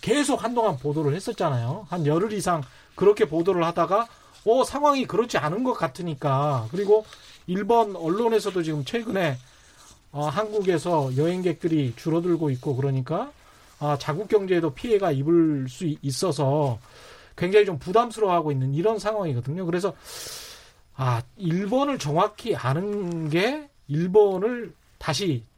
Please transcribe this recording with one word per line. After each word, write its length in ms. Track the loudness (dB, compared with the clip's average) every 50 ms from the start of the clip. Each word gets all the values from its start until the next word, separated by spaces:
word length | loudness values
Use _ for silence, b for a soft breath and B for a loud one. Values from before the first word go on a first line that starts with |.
계속 440 | 0 0 2 2 2 2 0 0 0
한동안 320 | -2 0 2 0 0 0 0
보도를 360 | -2 -4 -2 0 0 0 0
했었잖아요. 720 | -2 -4 -6 -4 -2 -2 0 0 0 -2 -2 -4 -6 -8 -8
한 180 | -4 -2 0
열흘 260 | 2 2 2 2 0 -2
이상 300 | -2 -2 -2 -2 -2 -2 B B B B B B
그렇게 320 | 2 4 4 6 4 2
보도를 380 | 0 2 -2 0 2 2 2 2
하다가, 440 | 0 2 0 0 2 2 0 0 B B B B B B -8 0
어, 200 | 2 2 2 2
상황이 400 | 0 -2 0 2 2 2 2 0
그렇지 340 | -2 0 -2 -2 0 0 -2
않은 260 | 0 0 -2 -2 -2
것 100 | -2 -2
같으니까. 920 | -2 -2 -4 -4 -6 -6 -6 -6 -4 0 0 0 2 2 0 0 -2 -4 -4
그리고 340 | -4 -4 2 4 4 4 4 B B B B B B B B
일본 500 | -6 -4 -4 0 4 4 4 4 2 -2
언론에서도 640 | -6 -2 -2 0 2 2 2 2 2 0 0 -2 -2 -2
지금 220 | -2 -2 -4 -4
최근에, 520 | -4 -4 -4 -4 -2 -2 0 0 0 -2 -4 B B B B B B B B B B B B B _ -8
어, 140 | -4 -4 -2
한국에서 880 | -2 -2 -4 -2 -2 -2 2 2 2 0 2 2 2 2 2 0 0
여행객들이 760 | 0 2 2 0 0 0 -2 -2 0 -2 0 2 2 0 0 -2
줄어들고 540 | -4 -4 0 0 0 2 2 0 0 2 0
있고 260 | -2 -2 -2 -4 -2
그러니까, 540 | 0 0 0 0 -2 -2 -2 -4 -4 -4 -6 -10 b b b b b b b b -6
아, 180 | -2 -2 -2 -2
자국 280 | -2 -4 -4 -4 -4 2
경제에도 460 | 2 2 2 4 0 2 2 0 -4
피해가 380 | -4 -2 0 2 2 2 2 0
입을 560 | 0 2 2 4 4 4 4 2 0 -4 -6
수 180 | -8 -6 -4
있-, 120 | -4 -4 -4 -4
있어서 760 | -6 -4 -2 -2 -2 0 0 0 2 2 2 2 0 -2 -4 B B B B B B B B B B B
굉장히 300 | -4 -4 4 6 6 4
좀 120 | 4 0 -6
부담스러워하고 720 | -6 0 2 2 2 2 0 -2 0 2 2 2 2 0
있는 240 | -2 -2 -2 -2 -2
이런 240 | 0 2 0 0 0
상황이거든요. 680 | -2 -2 -2 -2 -2 -2 -2 -4 -4 -4 -6 -4 -4
그래서, 280 | -2 -2 0 0 -2 -4 B B B B B B B B B B B B B B B B B B _ -8
아, 260 | -4 0 0 0 0 -2 -8 _
일본을 640 | -6 -4 -2 0 0 -2 0 0 0 0 0 -2 -4
정확히 580 | -4 -2 0 2 0 0 -2 -6 -4 -4 -4
아는 720 | -2 0 -2 -2 0 -2 -4 -4 -4 -4 -4 -4 -4 -4 -2
게 400 | 0 0 0 0 -2 -4 -8 -12 _ _ _
일본을 880 | -6 -2 -2 -2 4 6 6 6 6 4 0 -2 -2 -2 -4 -6 -10 -14 _ _ _ _ _
다시 460 | -6 -4 -2 -2 0 -2 -2 -2 -4 -10 _